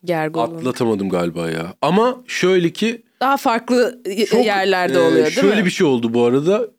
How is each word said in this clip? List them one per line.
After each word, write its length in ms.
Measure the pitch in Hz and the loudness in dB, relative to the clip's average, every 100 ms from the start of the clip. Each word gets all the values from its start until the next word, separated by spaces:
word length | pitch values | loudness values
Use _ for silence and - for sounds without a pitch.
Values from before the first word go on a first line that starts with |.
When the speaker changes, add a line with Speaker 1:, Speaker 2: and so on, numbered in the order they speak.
Speaker 1:
Gerginliği. 400 | 175 170 156 160 - 165 | -4 -4 -2 -2 -4 -4
Speaker 2:
Atlatamadım 500 | 127 123 120 107 98 | -6 -2 -2 0 -2
galiba 420 | 90 87 82 85 | -2 -2 -4 -6
ya. 240 | 82 85 - | -6 -8 -4
Ama 340 | 139 180 233 254 - | 0 2 0 -2 -10
şöyle 440 | - 180 190 170 | -4 0 2 0
ki 320 | 160 214 233 _ _ | -2 -4 -4 _ _
Speaker 1:
Daha 160 | 254 277 | -2 0
farklı 640 | 269 226 240 240 226 - - | 0 -2 0 0 0 -2 -8
y-, 200 | 196 214 | -4 0
Speaker 2:
çok, 180 | 226 233 | 2 2
Speaker 1:
yerlerde 480 | 202 190 185 180 175 | 0 0 0 2 2
Speaker 2:
e, 40 | |
Speaker 1:
oluyor 240 | 165 160 156 | 4 4 2
değil 140 | 165 | 2
Speaker 2:
şöyle 200 | 190 208 | 2 2
Speaker 1:
mi? 40 | 185 | 0
Speaker 2:
bir 40 | |
şey 160 | - 170 | 0 2
oldu 280 | 127 117 | 2 0
bu 100 | 117 | 2
arada. 420 | 120 127 151 208 233 | 2 2 2 0 -2